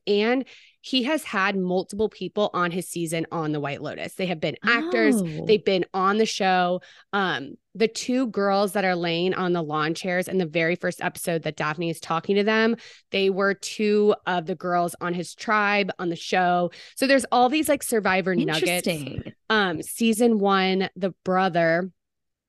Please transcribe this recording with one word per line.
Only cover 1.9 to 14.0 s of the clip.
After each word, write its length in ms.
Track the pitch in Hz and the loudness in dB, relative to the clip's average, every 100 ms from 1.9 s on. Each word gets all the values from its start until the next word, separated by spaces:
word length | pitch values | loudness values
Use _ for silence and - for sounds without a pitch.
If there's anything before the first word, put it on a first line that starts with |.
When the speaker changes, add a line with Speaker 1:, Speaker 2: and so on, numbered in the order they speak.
| 208 214 | -2 -4
Speaker 1:
people 420 | - 180 208 208 | -4 -6 -2 -2
on 160 | 175 175 | 0 -2
his 180 | 175 - | -2 -6
season 380 | 175 165 165 160 | -6 -4 -4 -4
on 200 | 165 151 | -4 -4
The 80 | 151 | -4
White 220 | 143 139 | -4 -8
Lotus. 320 | 139 80 175 | -8 -8 -10
They 140 | - 180 | -6 -6
have 120 | 160 | -2
been 160 | 156 - | -4 -2
actors. 520 | 220 233 330 226 269 | 0 0 0 2 4
Speaker 2:
Oh. 300 | 226 165 156 165 | 2 0 -4 2
Speaker 1:
They've 180 | 214 | 2
been 180 | 202 185 - | 4 0 0
on 240 | 190 190 214 | 0 0 2
the 80 | 220 | 0
show. 540 | - 190 185 180 180 - - - | 0 2 2 2 -2 -6 -20 -6
Um, 440 | 202 180 135 135 - _ | -2 0 -2 -6 -14 _
the 140 | 185 220 | -2 -2
two 400 | - - 254 247 | 0 -2 0 0
girls 460 | 202 202 196 202 | 0 2 2 2
that 120 | 202 | 0
are 100 | 190 | 0
laying 380 | 175 170 165 190 | 0 0 0 0
on 180 | - 180 | 0 0
the 120 | 175 | 0
lawn 320 | 151 151 151 | 0 -2 -2
chairs 320 | 165 185 180 180 | -2 -2 -2 0
in 100 | 185 | -2
the 80 | |
very 300 | 160 165 165 | 0 0 0
first 280 | 175 180 - | 0 -4 -4
episode 380 | 180 - 180 165 | -6 -6 -4 -4
that 140 | 156 | -4
Daphne 340 | 151 151 165 170 | -4 -6 -4 -4
is 100 | 156 | -6
talking 360 | - 165 - | -4 -4 0
to 80 | 202 | 0
them, 320 | 208 220 226 226 - - - | 2 2 2 0 -8 -20 -6
they 220 | 196 196 | 0 0
were 240 | 190 196 | 2 0
two 580 | 185 - - 208 208 | 0 -6 -2 2 4